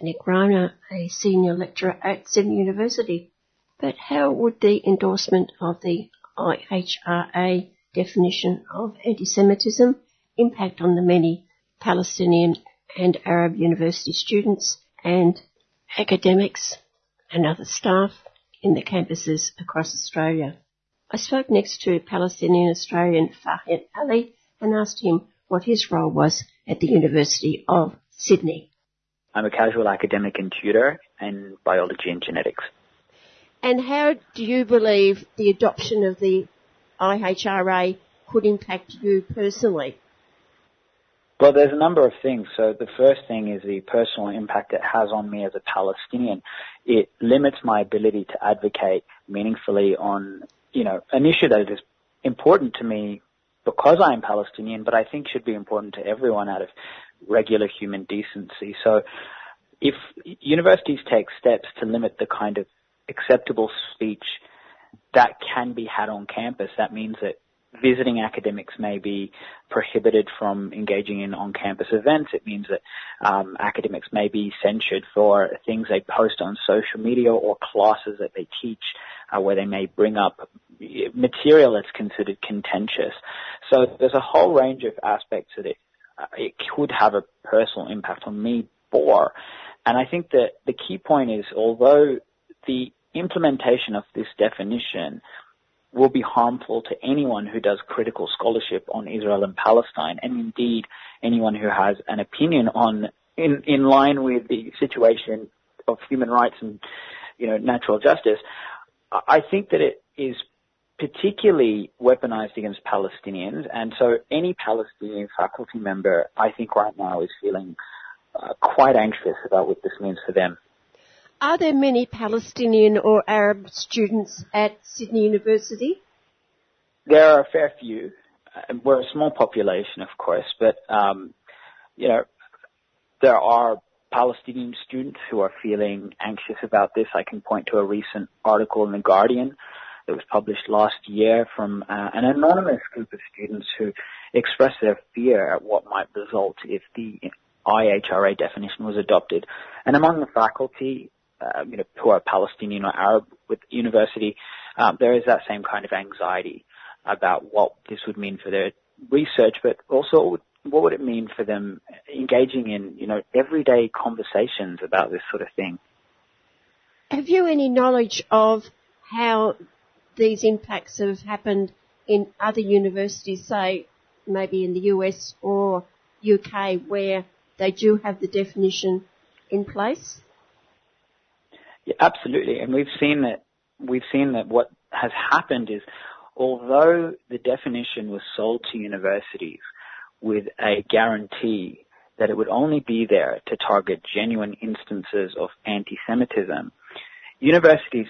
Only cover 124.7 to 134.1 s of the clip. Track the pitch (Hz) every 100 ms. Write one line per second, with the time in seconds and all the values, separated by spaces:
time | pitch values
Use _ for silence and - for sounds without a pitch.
124.7 | 214 - - 226 226 214 208 220 214 -
125.7 | 220 269 381 _ _ _ _ _ _ _
126.7 | _ _ _ - 151 156 147 139 160 147
127.7 | - 117 110 - - _ _ _ - -
128.7 | 123 131 131 - 151 151 - 110 113 98
129.7 | 92 101 - 95 - - 87 - - 110
130.7 | - - 107 98 98 90 _ _ - -
131.7 | _ _ - 127 113 - _ _ _ _
132.7 | _ _ _ _ _ 131 110 95 120 117
133.7 | 107 _ _ -